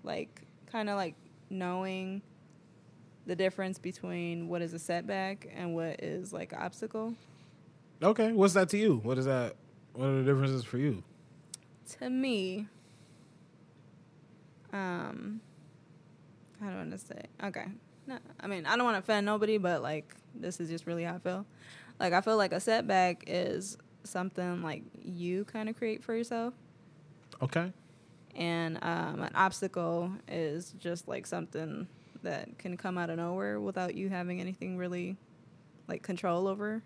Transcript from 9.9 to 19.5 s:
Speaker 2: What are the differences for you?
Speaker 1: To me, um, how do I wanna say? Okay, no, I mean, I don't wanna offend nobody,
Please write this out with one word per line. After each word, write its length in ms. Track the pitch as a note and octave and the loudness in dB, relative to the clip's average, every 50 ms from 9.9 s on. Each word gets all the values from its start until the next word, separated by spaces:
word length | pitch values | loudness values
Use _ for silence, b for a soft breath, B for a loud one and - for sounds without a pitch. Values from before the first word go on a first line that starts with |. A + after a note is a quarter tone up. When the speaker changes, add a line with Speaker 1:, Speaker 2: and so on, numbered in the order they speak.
| - | -4
Speaker 2:
What 140 | B2 C3 | 0 2
are 160 | C#3 C3+ C3+ C3 | 4 4 6 6
the 0 | |
differences 400 | C3+ C#3 C3 C#3 C3+ C3 B2+ A2+ | 6 6 6 6 4 4 2 -2
for 160 | - - B2 | -2 0 2
you? 240 | C#3 D3 A2+ F2+ - - - - - - - - - - - - - - - - - - - - | 2 2 2 0 -4 -12 -20 -20 -20 -20 -20 -20 -18 -18 -18 -18 -18 -20 -20 -20 -18 -18 -12 -8
Speaker 1:
To 100 | C4 B3+ | -4 -2
me, 560 | B3+ C4 C4 C4+ A#3+ G3+ F#3 F#3 F#3 G#3+ G#3+ G#3 b b b b b b b b b b b b b b b - - - - - - - - - - - - - - - - - - - - - - - - - - | 0 2 2 2 2 2 0 0 -2 -4 -6 -8 b b b b b b b b b b b b b b b -20 -20 -20 -20 -20 -20 -20 -20 -20 -20 -20 -20 -20 -20 -20 -20 -20 -20 -20 -20 -20 -20 -20 -14 -8 -4
um, 680 | G3 F#3+ F#3 F3 F3 - - - - - G3+ G#3+ A3 b b b b b b b - - - - - - - - - - - - - - - - - | -4 -2 -2 -2 -4 -4 -6 -8 -8 -8 -8 -8 -8 b b b b b b b -20 -20 -20 -20 -20 -20 -20 -20 -20 -20 -20 -20 -20 -20 -20 -14 -10
how 80 | G#3+ G3 | -8 -8
do 40 | F#3 | -6
I 40 | |
wanna 200 | F#3+ E3+ - - | -6 -8 -8 -8
say? 260 | F#3+ - - - - - - - - G3+ | -10 -12 -12 -12 -12 -12 -14 -10 -8 -8
Okay, 220 | G3+ - - - F#3+ G3+ A#3 - - - - - | -6 -6 -6 -8 -8 -10 -12 -18 -20 -20 -18 -12
no, 100 | C#4 C4 - - - - - | -12 -12 -10 -12 -16 -16 -10
I 80 | - | -6
mean, 180 | G3 G3+ F3+ D#3 | -6 -4 -2 2
I 100 | C#3+ G#3+ | 2 4
don't 100 | A#3+ B3 | 4 4
wanna 140 | A#3+ A3 F#3+ | 4 2 2
offend 260 | F#3 - G#3+ G#3 G3+ | 2 2 2 4 4
nobody, 320 | G#3 G#3+ G#3 G#3+ G#3 | 2 2 2 4 4